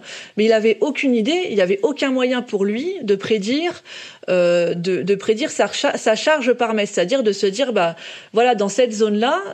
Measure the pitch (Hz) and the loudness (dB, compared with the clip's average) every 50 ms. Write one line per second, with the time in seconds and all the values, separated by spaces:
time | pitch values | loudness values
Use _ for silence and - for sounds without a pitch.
0 | - - - - - - - - 214 220 226 220 208 226 220 - - 302 285 - | -8 -14 -18 -18 -18 -8 -2 0 2 4 4 4 4 2 2 2 0 -2 0 0
1 | - 277 247 233 208 240 320 359 359 - 226 196 185 175 202 - - 294 285 - | 0 2 2 2 2 0 0 -2 -2 -2 0 0 2 2 2 0 0 -2 -2 -2
2 | 294 277 262 254 254 254 254 247 240 - - 190 196 202 208 233 294 359 392 370 | -2 -2 0 0 0 0 0 -2 -4 -4 -4 -2 -2 -2 -2 -2 -4 -6 -6 -4
3 | 247 196 202 196 - - 226 220 190 208 254 294 330 349 - - - - - - | -2 -2 -2 0 0 0 -2 0 0 -2 -2 -2 -2 -4 -4 -8 -12 -20 -20 -18
4 | - - - - - - 185 180 175 175 175 175 170 170 170 175 170 190 185 160 | -18 -20 -20 -10 -4 0 0 2 4 4 4 2 2 0 -2 -2 -2 -2 -2 0
5 | 127 185 202 196 - - 220 214 285 311 - - 220 208 - - - 285 - 240 | 0 0 -2 0 0 0 0 0 -2 -2 0 0 0 0 0 -2 -2 -2 -2 0
6 | - - - - - 302 311 302 233 247 240 - 240 226 226 214 208 202 - 196 | 0 0 0 2 2 0 0 2 2 0 0 2 0 0 0 -2 -2 -2 -2 -2
7 | 170 180 254 269 240 208 196 - - 196 190 214 277 254 220 208 175 170 165 - | 0 0 0 0 0 0 0 0 0 -2 0 0 -2 0 0 0 0 0 -2 -6
8 | - - - - - - - 214 240 247 240 196 208 196 202 - 254 240 214 202 | -12 -18 -18 -18 -18 -4 0 2 2 4 2 2 0 0 2 2 2 2 2 0
9 | 220 214 208 208 220 254 311 370 392 392 | 0 2 2 2 0 0 0 -2 -2 -6